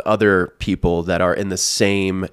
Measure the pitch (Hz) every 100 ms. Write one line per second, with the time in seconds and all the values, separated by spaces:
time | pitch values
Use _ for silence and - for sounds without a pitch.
0 | - 107 107 92 87 - - 90 87 85
1 | 85 87 90 - 101 92 - - 101 98
2 | 95 92 92